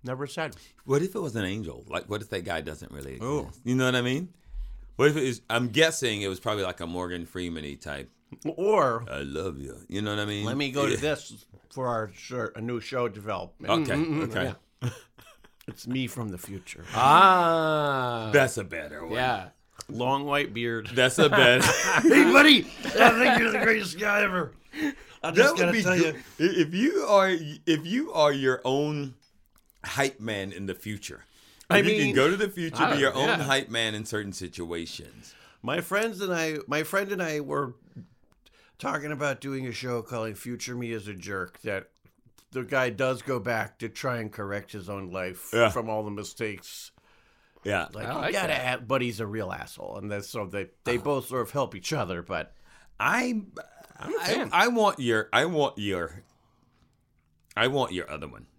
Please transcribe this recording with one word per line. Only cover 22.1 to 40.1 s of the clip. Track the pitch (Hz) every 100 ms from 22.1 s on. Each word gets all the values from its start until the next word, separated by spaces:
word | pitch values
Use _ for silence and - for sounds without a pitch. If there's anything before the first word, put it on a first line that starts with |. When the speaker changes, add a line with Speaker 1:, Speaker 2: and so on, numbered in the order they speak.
| 285 311
Speaker 1:
buddy, | 285 302 262 - - - 202
I | 240
think | 226 247 240
you're | 226
the | 214
greatest | 226 220 190 165
guy | 208 202
ever. | 202 180 156 - _ 294 302 - - -
I | 156
just | 170
Speaker 2:
That | 269
would | 320
Speaker 1:
gotta | 175
Speaker 2:
be | 220
Speaker 1:
tell | 180 180
Speaker 2:
good. | 165 139 - -
Speaker 1:
you." | 165
Speaker 2:
I-, | 180
if | 151
you | 180 269 392 254
are, | 202 190
if | 175 151 151 - 156 165
you | 233 320
are | 170 147
your | 139 131 127
own | 127 135 151 151 139 127 _ _ _ _ _ _
hype | - - 139 -
man | 110 104 98
in | 87 98
the |
future, | 92 107 104 - 60 - _ - _ -
Speaker 1:
I | 185
Speaker 2:
if | -
you |
Speaker 1:
mean, | 165 143
Speaker 2:
can |
go | 135 143
to | 196
the | 202
future, | 185 165 -
Speaker 3:
I | -
Speaker 2:
be | 147
your | 135
Speaker 3:
don't, | 131
Speaker 2:
own | 143 165
Speaker 3:
yeah. |
Speaker 2:
hype | 139 135 127
man | 117 110
in | 107
certain | 107 107 101
situations. | 95 90 - 85 85 85 - - - - - - _
Speaker 1:
My | 117 156
friends | 175 196 226 185
and | 196
I, | 175 160 151 -
my | 147
friend | 156 196 202
and | 196
I | 170 151
were | 139 143 135 - _ - - _ _ _ _ _ _ _
talking | 269 156 147
about | 147 143 127
doing | 135 135 131
a |
show | 110 127 120
called | 110